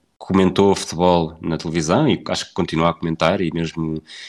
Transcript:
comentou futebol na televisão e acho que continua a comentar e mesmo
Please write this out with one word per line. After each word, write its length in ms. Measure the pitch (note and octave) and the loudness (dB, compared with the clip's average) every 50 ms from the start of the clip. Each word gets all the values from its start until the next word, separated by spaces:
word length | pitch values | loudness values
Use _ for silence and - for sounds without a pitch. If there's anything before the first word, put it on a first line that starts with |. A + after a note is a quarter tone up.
| _ _ _ _ | _ _ _ _
comentou 560 | - - F#2+ F#2+ F#2+ F#2 F2+ G2 G2 G2 F#2+ | -4 0 2 4 4 4 4 4 4 4 4
futebol 600 | - - - E2 D#2+ F2+ F2+ F2 F2 E2 D#2 E2 D#2+ | 2 -2 -8 -2 2 4 4 4 4 2 -2 -6 -8
na 160 | - E2 D#2+ | -6 -6 -4
televisão 500 | D2+ - E2+ D#2+ E2+ D2+ D#2 F#2 C3 D#3 | -4 -4 -4 -4 -2 0 2 2 2 4
e 140 | C3 F2 - - | 2 0 0 -2
acho 220 | - F#2 - - - | -6 -6 -6 -8 -8
que 40 | _ | _
continua 360 | - F2 - D#2+ D#2+ E2+ E2+ | -6 -4 -2 0 0 0 0
a 40 | E2 | 0
comentar 480 | - F2 E2 D#2+ - D#2+ D#2+ G2 G2+ | -2 -6 -6 -2 0 2 0 2 0
e 100 | F#2 D#2+ | -2 -4
mesmo 520 | D#2+ E2+ E2+ D#2 - E2 D#2+ D#2 D#2+ D#2 - - - - - | -2 -4 -6 -6 -4 -6 -6 -4 -6 -8 -10 -14 -18 -20 -20